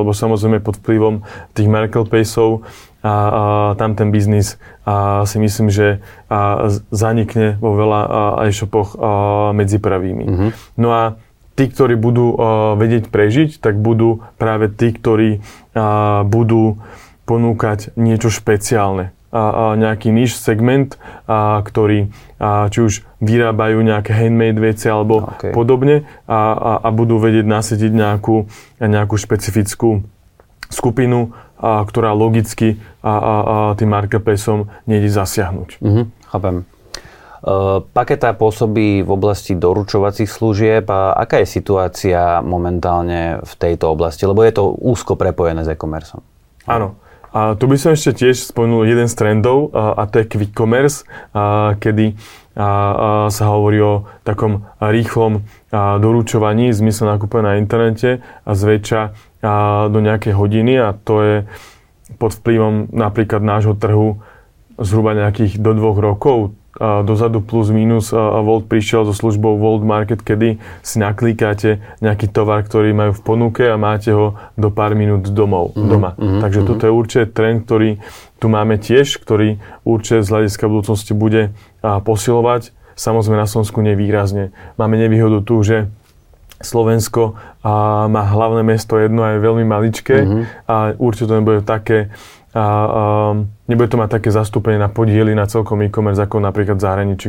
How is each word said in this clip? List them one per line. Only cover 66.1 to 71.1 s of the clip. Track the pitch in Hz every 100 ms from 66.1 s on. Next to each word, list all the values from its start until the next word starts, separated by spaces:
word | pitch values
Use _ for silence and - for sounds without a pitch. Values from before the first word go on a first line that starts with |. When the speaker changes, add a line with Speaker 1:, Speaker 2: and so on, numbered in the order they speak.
| 101 147 120 101 - _
Speaker 1:
a, | - 110 104 101
dozadu | 107 117 113
plus | 104 113 107
minus, | 110 110 117 -
a, | 113
a | 107 110
Volt | 107 113 107
prišiel | 113 104 113 107
so |
službou | 101 113 104 110 104
Volt | 110 110 107
Market, | 107 107 113 -
kedy | 107 113 110 - -
si | - 113
naklikáte | 101